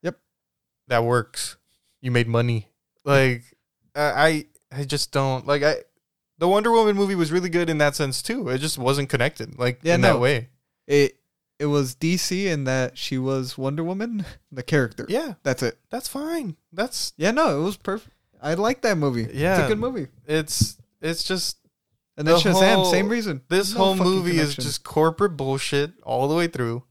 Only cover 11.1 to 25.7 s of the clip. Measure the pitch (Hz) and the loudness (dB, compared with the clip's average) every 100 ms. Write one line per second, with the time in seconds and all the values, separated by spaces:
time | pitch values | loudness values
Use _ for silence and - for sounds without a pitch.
11.1 | _ _ _ _ _ 147 147 131 - 160 | _ _ _ _ _ 0 0 0 -2 0
12.1 | 175 - 185 196 156 135 131 127 - - | 0 -2 -2 -2 -2 -2 -2 -2 -6 -6
13.1 | 131 131 135 127 131 135 147 165 190 233 | -4 -2 -2 -4 -6 -4 -4 -4 -4 -6
14.1 | 220 180 - _ 131 - 151 120 - - | -6 -8 -12 _ -14 0 0 0 -4 -6
15.1 | 214 311 196 143 127 123 - _ 247 - | -4 -4 -6 -4 -2 -2 -6 _ -10 -10
16.1 | 269 302 339 233 151 _ 170 247 - - | -8 -6 -6 -6 -12 _ -6 -6 -6 -10
17.1 | - 170 247 311 143 170 202 - 202 - | -2 -2 2 0 0 -2 -4 -6 -6 -8
18.1 | _ _ _ 143 170 214 269 233 185 143 | _ _ _ -4 -2 0 0 0 0 0
19.1 | 120 110 120 160 190 143 214 240 254 139 | 0 -4 -2 2 2 2 0 -2 -6 -10
20.1 | _ - 156 156 - - - - _ 156 | _ -4 -4 -2 -2 -4 -4 -20 _ -8
21.1 | 165 - 185 - - _ _ _ _ _ | -6 -4 -4 -6 -8 _ _ _ _ _
22.1 | - 151 170 190 180 190 196 185 175 202 | -6 4 4 6 4 6 4 4 2 2
23.1 | 240 208 135 _ 185 196 208 190 185 180 | -2 -4 -8 _ 0 0 2 2 4 2
24.1 | 190 170 170 151 139 120 - - - 160 | 2 0 0 0 -2 -6 -6 -4 2 2
25.1 | 165 202 151 135 135 - | 2 -2 -2 -4 -4 -2